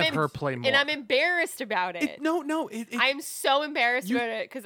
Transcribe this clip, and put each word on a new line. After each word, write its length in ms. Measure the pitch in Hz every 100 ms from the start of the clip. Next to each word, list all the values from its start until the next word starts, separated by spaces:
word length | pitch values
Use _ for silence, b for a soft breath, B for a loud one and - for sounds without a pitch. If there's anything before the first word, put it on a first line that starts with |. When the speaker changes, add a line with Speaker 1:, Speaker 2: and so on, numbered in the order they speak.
Speaker 1:
have 80 | 320
Speaker 2:
em-, 20 |
Speaker 1:
her 140 | 208 147
play 260 | - 143
more. 140 | 127 262
Speaker 2:
and 80 | 277
I'm 120 | 285
embarrassed 720 | 302 220 269 339 349 330 -
about 360 | 214 196 180 170
it. 80 |
Speaker 3:
It, 180 | - -
no, 200 | 311 349
no, 260 | 285 320 285
it, 180 | 226 233
it 60 | 233
Speaker 2:
I'm 200 | 262 277
so 420 | - - 285 277
embarrassed 440 | 302 294 240 247 190
Speaker 3:
you 60 | 247
Speaker 2:
about 120 | 233
it 200 | 220 -
'cause 160 | 262